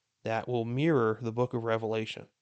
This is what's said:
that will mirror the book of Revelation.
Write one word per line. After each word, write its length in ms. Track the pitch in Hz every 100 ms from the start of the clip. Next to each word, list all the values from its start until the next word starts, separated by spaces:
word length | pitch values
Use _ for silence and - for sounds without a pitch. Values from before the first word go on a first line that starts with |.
| _ _
that 260 | - 113 -
will 160 | 123
mirror 540 | 113 123 160 143 113 110
the 120 | 117
book 200 | 113 123
of 100 | 120
Revelation. 640 | 113 113 110 110 110 - - _